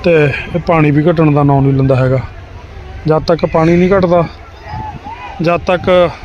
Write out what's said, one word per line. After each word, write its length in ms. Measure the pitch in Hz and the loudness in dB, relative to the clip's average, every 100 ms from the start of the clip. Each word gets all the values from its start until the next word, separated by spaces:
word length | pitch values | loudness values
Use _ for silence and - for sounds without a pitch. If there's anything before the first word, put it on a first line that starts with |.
ਤੇ 200 | 180 165 143 - - | 4 4 2 -2 -6
ਇਹ 40 | 170 | -6
ਪਾਣੀ 320 | 160 165 151 | 0 2 2
ਵੀ 200 | 143 156 | 2 2
ਘਟਣ 200 | 165 156 | 2 2
ਦਾ 100 | 143 | 4
ਨਾਂ 200 | 143 139 | 4 2
ਨਹੀਂ 100 | 135 | 2
ਲੈਂਦਾ 240 | 135 135 127 | 2 2 2
ਹੈਗਾ। 240 | 131 131 - - - - - - - - 156 | 2 0 -4 -16 -18 -18 -18 -18 -16 -8 -2
ਜਦ 160 | 156 | 0
ਤੱਕ 220 | - 160 170 | 0 -2 0
ਪਾਣੀ 300 | 165 160 175 | 2 2 4
ਨਹੀਂ 140 | 180 | 4
ਘਟਦਾ, 340 | 196 175 175 165 - - - - - - - - - - - | 2 2 2 0 -8 -20 -20 -12 -10 -10 -12 -14 -14 -14 -4
ਜਦ 180 | 160 170 - | -2 -2 -2
ਤੱਕ 440 | 180 185 180 175 - | -2 2 2 2 -2